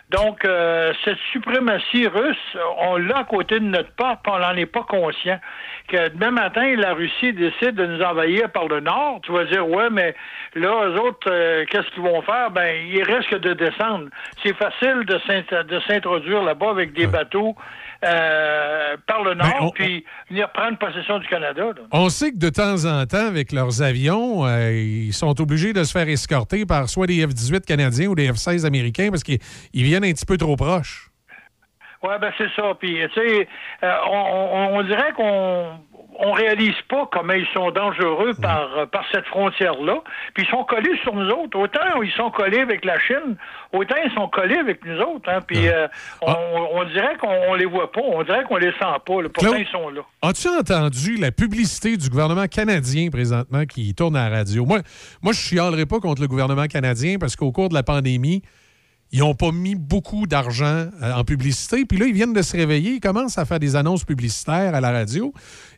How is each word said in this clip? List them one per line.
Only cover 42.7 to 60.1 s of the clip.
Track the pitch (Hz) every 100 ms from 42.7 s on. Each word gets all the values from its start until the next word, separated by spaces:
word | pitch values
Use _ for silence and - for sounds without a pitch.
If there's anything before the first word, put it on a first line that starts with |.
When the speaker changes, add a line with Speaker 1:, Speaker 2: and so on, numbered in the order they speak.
| 202 185
Speaker 1:
la | 160
Chine, | - 262 311 202 - - -
autant | 185 196 269
ils | 311 214
sont | 190
collés | 185 190 311
avec | 277 180
nous | 165 165
autres. | 254 311 -
Hein. | 185 -
Puis, | 170
Speaker 2:
Ouais. | 170
Speaker 1:
euh, | 165 156 - - -
on, | 165
Speaker 2:
Ah. | 165 170
Speaker 1:
on, | 170 170 170
on | 175
dirait | 175 233 311
qu'on, | 226 185 180
on |
les | 185 185
voit | 180 165
pas. | -
On | 262 165
dirait | 156 208 269
qu'on | 196
les | 175
sent | 170 185 143 -
pas. | 190
Là. | 160
Pourtant, | - 190
Speaker 2:
Claude, | 233
Speaker 1:
ils | 196
sont | 185 156
là. | 143 - _
Speaker 2:
as-tu | 165 190 349
entendu | 349 190 180 151 127 160 226
la | 147
publicité | 117 226 214 214 - 214 226
du | 135
gouvernement | 123 156 170 196
canadien | - 214 190 127 143 170
présentement | 131 120 120 123 135 147
qui | - 107
tourne | 98 170 147
à | 113
la | 110
radio ? | 101 110 123
Moi, | 208 156 - - -
moi, | 185
je | 226
chialerai | - 175 175 160 147
pas | 220
contre | 185 139
le | 139
gouvernement | 131 135 139 147
canadien | 147 131 117 151 196
parce | 147 -
qu'au | 143
cours | 127 190
de | 160
la |
pandémie, | - 143 131 127 135 190 - _ _ _ _ _ _
ils | 127
ont | 147 143
pas | 170
mis | 170 185 202
beaucoup | 143 196 -